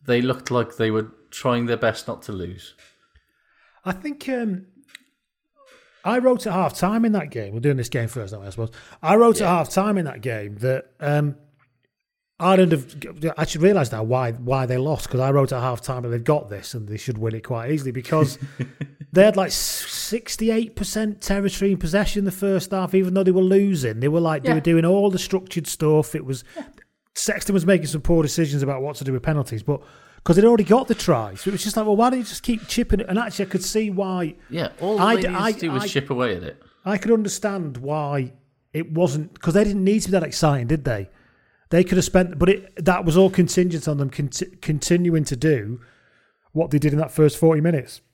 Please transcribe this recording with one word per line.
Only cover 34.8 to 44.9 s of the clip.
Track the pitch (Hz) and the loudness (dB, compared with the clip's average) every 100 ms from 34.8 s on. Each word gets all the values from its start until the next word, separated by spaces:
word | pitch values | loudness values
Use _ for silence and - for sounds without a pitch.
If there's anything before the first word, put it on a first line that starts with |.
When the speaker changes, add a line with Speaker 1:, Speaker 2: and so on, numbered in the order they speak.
Speaker 1:
all | 180 214 | -4 2
Speaker 2:
I | 190 | 2
Speaker 1:
they | 220 | 2
Speaker 2:
d-, | 247 | 0
Speaker 1:
needed | 180 | -2
Speaker 2:
I, | 214 | -2
Speaker 1:
to | 220 | -2
do | 165 | -2
was | 135 | -4
Speaker 2:
I, | 202 | -2
Speaker 1:
chip | 143 139 | -4 -4
away | 123 123 92 | -4 -2 -4
at | |
it. | 87 - _ _ | -8 -16 _ _
Speaker 2:
I | - 208 | -6 -4
could | 208 | 2
understand | 226 202 - 214 196 160 120 | 2 0 -4 -6 -4 -8 -8
why | 135 151 147 143 127 - _ _ _ | -6 -4 -4 -4 -4 -8 _ _ _
it | 151 165 | -10 -6
wasn't, | 156 175 143 151 - | 0 0 0 -6 -6
'cause | - | 0
they | 170 | 2
didn't | 214 202 | 2 2
need | 190 214 | 2 2
to | 185 | 2
be | |
that | 185 | 0
exciting, | 160 - 160 143 120 | 0 0 2 2 0
did | 156 | -2
they? | 135 110 98 _ _ _ _ _ _ | -2 -4 -6 _ _ _ _ _ _
They | 165 | 2
could | 185 185 | 4 2
have | |
spent, | 185 185 180 151 | 4 2 2 2
but | 180 | 2
it, | 202 - - | 2 -2 -4
that | 165 180 | 0 2
was | 175 160 | 4 6
all | 190 | 6
contingent | 180 175 - 180 165 151 | 6 2 2 0 0 -4
on | 147 | -2
them | 139 | -2
conti-, | - 143 - - - | -4 -6 -6 -10 -10
continuing | - 151 - | -4 -4 2